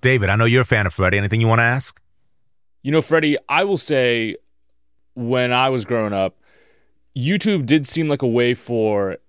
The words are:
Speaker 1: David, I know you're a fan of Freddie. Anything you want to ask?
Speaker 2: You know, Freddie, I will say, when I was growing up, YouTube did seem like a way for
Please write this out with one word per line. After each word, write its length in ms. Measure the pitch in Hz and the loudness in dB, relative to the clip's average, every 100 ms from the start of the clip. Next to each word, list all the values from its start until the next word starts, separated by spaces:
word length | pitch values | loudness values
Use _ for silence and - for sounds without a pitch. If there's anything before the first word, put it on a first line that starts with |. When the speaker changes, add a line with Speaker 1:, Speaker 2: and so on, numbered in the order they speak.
Speaker 1:
David, 300 | 127 131 98 | 2 2 2
I 40 | |
know 100 | 104 | 2
you're 180 | 117 123 | 4 2
a 20 | |
fan 200 | 123 113 | 2 2
of 100 | 101 | 0
Freddie. 220 | - 92 98 | 0 0 2
Anything 240 | 101 110 | 0 0
you 60 | 113 | 2
want 140 | 113 | 4
to 40 | |
ask? 360 | 117 127 - - _ _ _ _ _ _ _ _ | 2 0 -6 -14 _ _ _ _ _ _ _ _
Speaker 2:
You 80 | 135 | -2
know, 100 | 156 | 0
Freddie, 360 | 151 160 156 147 - | 2 0 2 -2 -2
I 140 | 147 | -2
will 140 | 196 196 | 0 -2
say, 580 | - 143 127 117 110 - _ _ _ _ _ _ _ | 0 0 2 0 -2 -8 _ _ _ _ _ _ _
when 380 | - 117 127 123 | -10 -4 -2 0
I 160 | 123 131 | 2 2
was 160 | 131 | 0
growing 280 | 98 117 107 | -2 -2 -2
up, 240 | 101 95 _ _ _ _ _ _ _ _ - | 0 -2 _ _ _ _ _ _ _ _ -6
YouTube 500 | 127 196 214 196 123 | -2 -2 0 0 2
did 200 | 156 139 | 0 0
seem 220 | - 156 | -4 -2
like 140 | 143 | -2
a 40 | 131 | 0
way 280 | 117 120 | 0 0
for 640 | 123 - 120 107 104 98 90 | -2 -4 -2 0 0 -2 -6